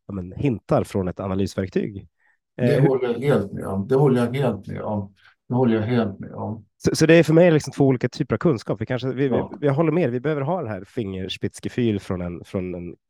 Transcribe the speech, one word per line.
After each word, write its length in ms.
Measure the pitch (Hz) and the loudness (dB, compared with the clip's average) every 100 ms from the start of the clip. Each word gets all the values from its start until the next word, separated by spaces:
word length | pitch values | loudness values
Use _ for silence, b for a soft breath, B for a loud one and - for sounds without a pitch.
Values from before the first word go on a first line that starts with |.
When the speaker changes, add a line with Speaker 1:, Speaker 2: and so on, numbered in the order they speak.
| - | -12
Speaker 1:
ja, 80 | |
men, 180 | 98 90 | -10 -10
hintar 520 | 98 139 104 - 143 | -4 -2 -2 0 0
från 240 | 101 101 90 | 2 -2 -2
ett 120 | 87 | -4
analysverktyg. 880 | 98 95 95 - 95 95 110 101 - _ _ _ _ - | -4 -2 -2 -2 -4 -4 -4 -8 -16 _ _ _ _ -2
Speaker 2:
Det 60 | 123 143 | 2 4
Speaker 1:
Eh, 60 | |
hur 60 | 135 | 4
Speaker 2:
håller 200 | 131 123 | 2 0
jag 60 | - | -2
helt 320 | 139 117 101 | 0 0 0
med 140 | 90 98 | -8 -6
om. 220 | 98 98 | -6 0
Det 60 | |
håller 300 | 131 143 123 | 4 4 4
jag 80 | 120 | 2
helt 320 | 135 127 101 101 | 0 -2 -4 -8
med 160 | 95 | -8
om. 320 | - 104 98 b b b _ | -4 -6 -6 b b b _
Det 60 | |
håller 200 | 123 123 | 0 2
jag 80 | 110 | 2
helt 360 | 107 123 107 98 | 2 0 0 -6
med 140 | - | -14
om. 300 | 104 104 113 - _ | -10 -8 -8 -14 _
Speaker 1:
Så, 200 | - - | -2 2
så 100 | 156 | 6
det 80 | |
är 80 | 170 | 6
för 100 | 156 | 8
mig 160 | 160 180 | 6 6
liksom 220 | 151 139 | 4 0
två 140 | - 139 | 2 2
olika 220 | 123 123 | 4 -2
typer 260 | - 139 | -4 -4
av 40 | 113 | 0
kunskap. 420 | 175 113 - 135 | 2 0 -2 -6
Vi 60 | 107 | -4
kanske, 260 | 123 127 | -4 -4
vi, 140 | 123 139 | -2 0
Speaker 2:
Ja. 240 | 110 - - | 0 -4 -2
Speaker 1:
vi, 60 | 143 | 0
jag 80 | |
håller 180 | 135 165 | 2 2
med, 180 | 160 143 | 2 0
vi 100 | 123 | -2
behöver 220 | 143 151 | -2 -2
ha 200 | 139 180 | -2 -4
det 60 | 120 | -4
här 160 | 98 | -8
Fingerspitzgefühl 1160 | 101 - 98 95 92 - 117 - 101 - 117 101 | -8 -6 -6 -6 -8 -6 -6 -6 -6 0 2 0
från 200 | - 92 | -2 -6
en, 240 | 87 85 | -4 -8
från 300 | - 101 92 | -8 -6 -6
en 220 | 90 87 - | -8 -10 -14